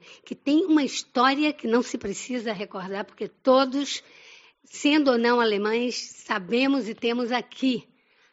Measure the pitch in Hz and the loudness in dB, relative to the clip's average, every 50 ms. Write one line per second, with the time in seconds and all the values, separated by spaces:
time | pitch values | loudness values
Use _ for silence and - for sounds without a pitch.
0 | - - - - _ - - - - 277 294 311 381 339 311 302 277 226 - - | -16 -20 -20 -20 _ -16 -16 -8 -2 0 2 2 4 4 4 2 2 0 -4 -6
1 | - _ - 254 240 269 277 285 302 302 294 - - 233 220 247 240 - - 247 | -10 _ 0 2 2 4 4 2 0 -2 -2 -2 -2 0 0 0 0 0 -6 -8
2 | - 202 190 - - - 247 254 214 233 208 180 208 202 - 196 185 190 196 202 | -6 -8 -8 -8 -8 -8 -8 -6 -6 -6 -6 -6 -8 -10 -10 -10 -10 -8 -8 -8
3 | 208 - - - 214 185 - _ - 262 254 262 269 262 247 277 285 - - - | -8 -10 -10 -10 -10 -10 -10 _ 2 4 6 6 4 2 0 -4 -6 -6 -8 -10
4 | - - - - - - - - - _ _ _ _ _ - - - 285 294 311 | -12 -16 -20 -20 -20 -20 -20 -20 -20 _ _ _ _ _ -6 -2 2 2 4 4
5 | 285 269 247 233 233 233 247 240 233 220 208 196 208 214 220 233 247 247 214 - | 4 4 2 4 4 2 4 4 2 2 0 0 0 0 0 -2 -2 -2 -4 -6
6 | - - - - - - 226 208 180 175 233 247 269 277 277 269 208 214 220 - | -10 -12 -16 -12 -8 -6 -6 -6 -4 -2 0 0 2 2 2 0 -2 -4 -6 -4
7 | - 233 233 247 247 226 247 240 - - - - 262 262 247 196 - _ _ _ | -4 -2 -2 -2 -2 -2 -2 -4 -4 -8 -8 -4 -2 -2 -2 -2 -6 _ _ _
8 | _ _ _ _ _ _ | _ _ _ _ _ _